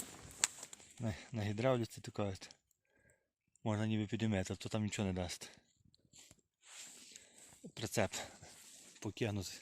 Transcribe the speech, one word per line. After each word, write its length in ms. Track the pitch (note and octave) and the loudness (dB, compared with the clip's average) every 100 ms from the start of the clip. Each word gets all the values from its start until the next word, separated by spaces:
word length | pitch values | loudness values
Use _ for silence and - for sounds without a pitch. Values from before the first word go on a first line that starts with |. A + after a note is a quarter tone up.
| - - - - - - - - - - | -2 -2 -8 2 2 0 -14 -16 -16 -4
На, 160 | A#2 F#2+ - | -2 -2 -4
на 100 | A#2 | 0
гідравліці 580 | G#2 G#2 C3 B2 A2+ - | 0 4 4 4 2 -4
така 220 | - - | -8 -2
от. 320 | G2+ F#2 - - _ _ _ _ _ _ _ _ _ _ A2+ | -2 -2 -10 -18 _ _ _ _ _ _ _ _ _ _ 0
Можна 200 | G#2 A2 | 2 4
ніби 200 | G#2+ G#2 | 4 2
підіймати, 460 | A2+ A2 G2 F#2 | 2 4 4 2
а 40 | G2 | -2
то 120 | - | 0
там 140 | A2 | 2
нічого 260 | G#2 - G2 | 2 2 2
не 60 | |
дасть. 360 | F#2 F2+ - - - _ _ - _ _ - - - _ _ - - - - - - - - - - - | 2 0 -4 -10 -16 _ _ -20 _ _ -20 -20 -20 _ _ -20 -16 -14 -16 -18 -18 -20 -20 -20 -16 -14
Прицеп 380 | - A2 - G2+ - - - - - - - - - | -4 0 4 4 2 -8 -12 -18 -18 -18 -18 -20 -8
покинути, 500 | G#2+ - A#2 G2+ F2+ - | -6 2 2 2 -2 -8